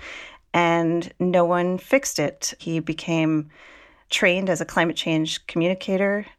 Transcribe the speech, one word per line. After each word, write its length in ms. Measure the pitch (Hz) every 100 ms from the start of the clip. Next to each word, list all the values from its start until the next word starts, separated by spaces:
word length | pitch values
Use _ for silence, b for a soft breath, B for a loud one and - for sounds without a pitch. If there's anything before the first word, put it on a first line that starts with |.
| B B B B _
and 600 | 170 170 170 165 170 170 -
no 260 | 180 175 175
one 320 | 175 180 185
fixed 420 | - 277 277 -
it. 340 | 143 - - -
He 220 | - 165
became 720 | 156 156 - 165 156 156 151 B B B B B B
trained 400 | - 196 180 190
as 120 | 175
a 40 | 165
climate 300 | 190 170 160
change 500 | - 156 156 - -
communicator 800 | 170 170 185 - 190 196 202 202